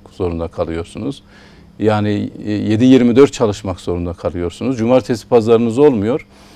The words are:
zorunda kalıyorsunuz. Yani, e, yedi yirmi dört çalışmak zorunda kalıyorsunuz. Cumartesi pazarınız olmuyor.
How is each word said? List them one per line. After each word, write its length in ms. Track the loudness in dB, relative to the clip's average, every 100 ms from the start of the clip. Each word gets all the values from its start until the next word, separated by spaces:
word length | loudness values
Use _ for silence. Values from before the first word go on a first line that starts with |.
| -16
zorunda 360 | -8 -6 -6 -8
kalıyorsunuz. 760 | -6 -6 -8 -10 -10 -10 -12 -16 -20 -20 -20 -20 -4
Yani, 520 | -2 0 -2 -4 -6 -10 -8
e, 60 |
yedi 340 | -6 -2 2 4
yirmi 300 | 6 6 4
dört 180 | 4
çalışmak 460 | 4 -2 -2 -8 -8
zorunda 340 | -6 -6 -6
kalıyorsunuz. 640 | -8 -8 -6 -8 -6 -6 -2
Cumartesi 500 | 0 0 0 -6 0
pazarınız 520 | 2 4 2 2 2
olmuyor. 480 | 2 2 -2 -4 -8 _ -20